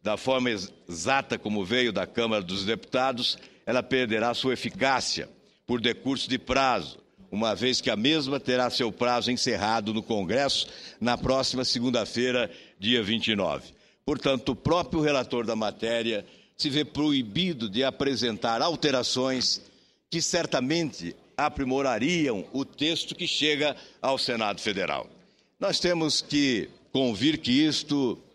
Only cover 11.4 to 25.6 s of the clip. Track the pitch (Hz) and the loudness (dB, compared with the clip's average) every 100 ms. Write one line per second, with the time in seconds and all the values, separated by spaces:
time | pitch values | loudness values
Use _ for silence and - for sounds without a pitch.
11.4 | 131 127 127 123 123 120 101 - 123 123 | 2 -2 -2 0 0 0 -2 0 0 2
12.4 | 113 - - _ 101 120 101 113 113 107 | -2 -6 -20 _ 0 2 2 0 0 0
13.4 | 90 71 - - _ _ - 143 147 135 | 0 -2 -6 -20 _ _ -4 -2 0 0
14.4 | 135 120 - 170 170 165 151 143 123 123 | 0 -2 2 2 2 0 2 2 0 -2
15.4 | 110 113 107 95 113 117 113 107 98 - | -2 -2 -2 -2 -2 0 0 -4 -6 -20
16.4 | _ _ 147 139 147 139 151 139 117 101 | _ _ -2 0 -2 0 2 2 0 -2
17.4 | 185 147 110 98 131 - 139 127 120 110 | -2 -2 -4 0 -2 0 -2 0 -2 0
18.4 | 120 117 156 151 151 131 120 127 131 131 | 0 0 0 0 2 2 0 0 0 0
19.4 | 120 - - - _ _ _ 165 156 175 | -2 -2 -6 -20 _ _ _ -4 0 0
20.4 | 156 143 127 165 160 - 85 - _ - | 2 0 2 0 0 -4 -12 -12 _ -2
21.4 | 147 147 131 131 135 113 127 175 147 104 | -2 0 0 0 2 2 0 2 0 0
22.4 | - 131 139 - 151 165 - - 170 - | -4 -6 -6 -2 -2 -2 -4 -6 -4 0
23.4 | 151 151 147 131 - - 127 135 - 120 | 0 2 0 -2 -12 -6 -2 0 0 0
24.4 | 107 98 - 98 87 71 - - _ _ | 0 -2 -2 -2 -2 -2 -6 -16 _ _
25.4 | _ _ | _ _